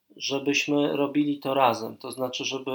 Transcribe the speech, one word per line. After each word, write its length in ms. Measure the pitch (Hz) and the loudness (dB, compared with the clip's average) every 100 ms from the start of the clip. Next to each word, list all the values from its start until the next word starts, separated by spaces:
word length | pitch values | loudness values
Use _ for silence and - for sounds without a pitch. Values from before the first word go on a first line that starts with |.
| _ - | _ -10
żebyśmy 800 | - 135 139 139 - 147 151 147 | -4 -2 0 0 2 2 2 2
robili 420 | 139 147 147 143 | 0 2 0 0
to 160 | 135 | 0
razem. 420 | 135 123 107 113 110 | 4 4 4 -4 -10
To 160 | 127 | -10
znaczy, 320 | 127 127 - | -6 -4 -4
żeby 260 | 147 131 131 | -6 -6 -4